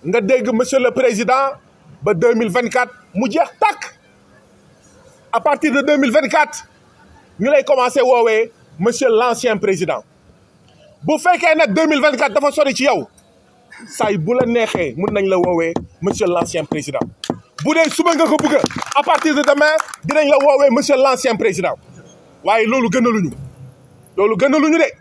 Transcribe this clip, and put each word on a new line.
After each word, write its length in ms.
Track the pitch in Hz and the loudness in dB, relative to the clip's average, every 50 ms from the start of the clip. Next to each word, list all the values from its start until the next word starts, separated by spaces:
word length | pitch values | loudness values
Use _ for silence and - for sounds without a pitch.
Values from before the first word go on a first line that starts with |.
| _ | _
nga 180 | 147 196 233 | -2 -2 -2
dégg 320 | 208 190 262 254 214 220 240 | 0 2 0 0 2 0 -2
monsieur 260 | 220 247 240 - 262 | -2 -2 0 0 0
le 120 | 247 240 | 0 0
président 640 | 247 262 262 247 240 196 233 196 254 262 277 269 285 - _ _ _ _ _ _ - - - | 0 2 0 0 0 0 0 0 0 0 0 -2 -4 -8 _ _ _ _ _ _ -20 -8 -2
ba 100 | 175 208 | -2 -2
deux 220 | 165 202 240 233 | 2 2 2 2
mille 140 | 226 233 220 | 2 0 -2
vingt-quatre, 420 | 175 247 247 220 - 254 247 247 - - _ _ _ | -2 -2 -4 -2 -2 -2 -2 -2 -6 -20 _ _ _
mu 160 | 180 233 240 | -4 -4 -2
jeex 180 | 202 320 302 - - _ | 0 -2 -2 -2 -2 _
tàkk. 380 | - 415 - - - - - _ _ _ _ _ _ _ _ _ _ _ _ _ _ _ _ _ _ _ _ - _ - _ _ _ _ - | -2 -2 -2 -4 -12 -18 -18 _ _ _ _ _ _ _ _ _ _ _ _ _ _ _ _ _ _ _ _ -20 _ -20 _ _ _ _ -6
À 80 | 233 | -2
partir 320 | - 311 285 - - 311 247 | 0 0 -2 0 0 0 0
de 80 | 285 | 0
deux 160 | 277 269 294 285 | 0 2 2 2
mille 140 | 269 262 | 2 2
vingt-quatre, 560 | 220 302 320 233 - 320 302 294 - - - _ _ _ _ _ _ _ _ _ - - _ _ _ _ | 2 2 0 2 0 0 0 0 -2 -18 -18 _ _ _ _ _ _ _ _ _ -20 -20 _ _ _ _
ñu 100 | 180 262 | 0 4
lay 140 | 294 285 269 | 4 4 4
commencé 380 | - 302 262 247 247 - 277 | 4 2 2 2 0 2 0
woowee 500 | 254 247 254 240 233 233 220 214 226 226 _ _ _ _ - 151 | 2 2 4 4 4 2 2 0 0 -2 _ _ _ _ -10 -4
monsieur 320 | 175 226 233 - 277 247 | -2 -2 -2 0 0 2
l'ancien 480 | 233 214 240 247 233 233 - 240 220 202 | 2 2 2 0 -2 -2 -2 -2 -2 0
président. 460 | 208 202 190 160 180 165 151 117 - _ _ _ _ _ _ _ _ _ _ _ _ _ _ _ _ - _ _ | -2 -2 -2 -2 -2 -4 -4 -6 -8 _ _ _ _ _ _ _ _ _ _ _ _ _ _ _ _ -20 _ _
Bu 160 | - - 302 302 | -4 -2 -2 0
fekkee 380 | - 359 359 320 - 339 311 | 2 0 0 2 2 0 2
nag 180 | 311 320 240 190 | 2 2 0 2
deux 140 | 311 320 311 | 0 2 2
mille 140 | 311 285 | 2 2
vingt-quatre 320 | 254 302 285 233 294 269 196 | 2 0 0 0 -2 0 0
dafa 160 | 302 277 285 | 0 0 0
sori 240 | 277 311 294 277 240 | 0 0 0 0 0
ci 80 | - 254 | 0 0
yow, 240 | 277 247 180 123 - _ _ _ _ _ _ _ _ _ _ _ _ - - 233 - | 0 0 0 -4 -8 _ _ _ _ _ _ _ _ _ _ _ _ -20 -20 -20 -18
saay 300 | - - 233 214 190 - | -8 -4 -2 -2 -2 -2
bu 160 | 156 170 240 254 | -2 -2 0 0
la 60 | 254 | 0
neexee, 480 | 233 233 240 226 208 - 196 175 143 113 | 0 0 0 -2 -2 -2 -4 -4 -4 -4
mun 160 | 139 180 202 | -4 -4 -2
nañ 160 | 202 202 196 190 | -2 0 0 0
la 100 | 190 185 | 0 0
woowee 340 | 175 180 180 165 165 165 170 - - - _ _ | 0 0 0 0 -2 -2 -4 -6 -8 -8 _ _
monsieur 260 | - 196 - - 208 180 | -4 -4 -2 -2 -2 0
l'ancien 360 | 175 175 165 - - 170 151 | 0 -2 -2 -2 -4 -6 -6
président. 340 | - - 156 139 - 135 131 120 - - _ - - - - - _ _ - 151 | -4 -6 -6 -6 -6 -6 -6 -6 -6 -10 _ -8 -8 -8 -8 -8 _ _ -8 -4
Bu 100 | 247 311 | 0 2
dee 160 | 320 330 294 | 2 2 0
suba 240 | - - 320 349 339 | 0 0 0 0 2
nga 100 | 277 330 | 2 2
ko 120 | 277 254 302 | 2 2 0
bëgg, 240 | 302 302 302 285 - - - - - - - | 0 2 2 2 0 0 -4 -6 -10 -4 -2
à 60 | 277 294 | -2 0
partir 300 | - 320 294 - 311 302 | 0 0 0 0 0 0
de 60 | 277 | 0
demain, 340 | 285 277 285 285 294 302 311 320 - - - - _ | 2 2 2 2 2 2 2 0 -4 -6 -12 -14 _
dinañ 260 | 156 294 302 302 277 | -2 0 0 2 4
la 80 | 294 269 | 2 4
woowee 320 | 277 294 277 262 285 277 | 4 4 4 4 4 2
monsieur 240 | 233 254 277 - 285 | 2 2 0 0 2
l'ancien 400 | 262 262 269 262 254 - 254 226 | 2 4 2 2 0 0 -2 -2
président. 380 | 185 214 226 196 - 180 165 127 - _ - - - - - - - _ - - _ - | 0 -2 -2 -2 -2 -4 -4 -6 -6 _ -20 -20 -20 -20 -20 -20 -20 _ -20 -20 _ -2
Waaye 240 | 170 214 226 220 220 | 0 0 0 2 0
loolu 220 | 240 269 247 226 | 0 0 0 0
gënaluñu. 420 | 170 254 233 240 233 220 185 151 - - - - - - - - - _ _ _ _ _ _ _ _ | 0 0 0 0 0 0 -2 -4 -6 -10 -16 -18 -18 -20 -20 -20 -20 _ _ _ _ _ _ _ _
Loolu 200 | - 196 214 226 185 | 0 0 0 0 0
gënaluñu 400 | 240 277 269 311 285 311 311 330 | 0 2 2 2 2 2 2 2
de. 80 | 320 247 - _ | 0 0 -2 _